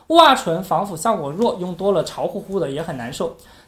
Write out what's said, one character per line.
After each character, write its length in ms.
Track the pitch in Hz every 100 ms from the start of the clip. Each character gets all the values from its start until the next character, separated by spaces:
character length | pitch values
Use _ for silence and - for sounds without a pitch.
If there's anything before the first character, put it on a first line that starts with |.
| _
戊 140 | 330
二 140 | 311
醇 280 | 262 - 165
防 240 | 190 165 202
腐 100 | 170
效 200 | - 214
果 140 | 143
弱， 260 | 160 233 220
用 140 | 180
多 180 | 170 190
了 100 | 180
潮 240 | - - 139
乎 140 | -
乎 180 | - 190
的， 100 | 143
也 100 | 139
很 160 | 165 139
难 160 | 120
受。 240 | 127 175 - - -